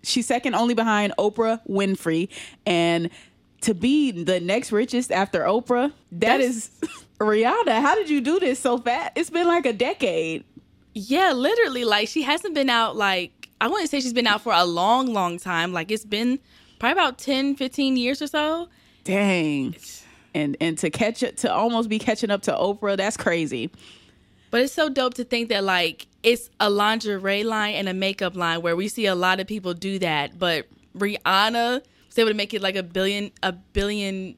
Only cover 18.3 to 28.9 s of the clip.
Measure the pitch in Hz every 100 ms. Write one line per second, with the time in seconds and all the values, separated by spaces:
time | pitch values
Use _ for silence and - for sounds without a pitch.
18.3 | 302 302 330 349 _ _ _ - 190 202
19.3 | 180 156 143 135 165 - - - - _
20.3 | 151 147 - 165 160 170 - 220 226 247
21.3 | - 247 - 226 226 226 214 226 214 214
22.3 | 202 - - 185 202 208 196 196 - -
23.3 | 170 151 123 113 - - - _ _ _
24.3 | _ _ 233 277 - 311 269 254 247 240
25.3 | 240 233 208 196 180 170 - - _ 226
26.3 | 240 - _ 214 202 208 226 214 196 196
27.3 | 202 220 220 208 202 196 185 190 196 185
28.3 | 185 170 165 170 170 202